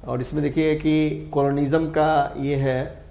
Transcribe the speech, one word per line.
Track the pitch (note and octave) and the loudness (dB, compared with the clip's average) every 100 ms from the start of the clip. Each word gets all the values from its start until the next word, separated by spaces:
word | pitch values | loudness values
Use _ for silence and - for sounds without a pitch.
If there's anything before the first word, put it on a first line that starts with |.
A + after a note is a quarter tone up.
| - | -6
और | B2+ | -6
इसमें | B2+ D3+ | -4 -2
देखिए | D3 C#3+ D#3 | -2 2 2
कि | D3+ D#3 D#3 D#3 D3+ - | 2 2 2 2 -2 -4
colonialism | C#3+ C#3 C#3+ C#3+ D#3+ D#3+ | 0 2 2 2 0 0
का | D#3 D3+ D#3 C#3+ - | 2 2 2 0 -2
ये | C#3 C#3 | -2 0
है | C3+ B2+ D3 - - | 0 0 -4 -10 -20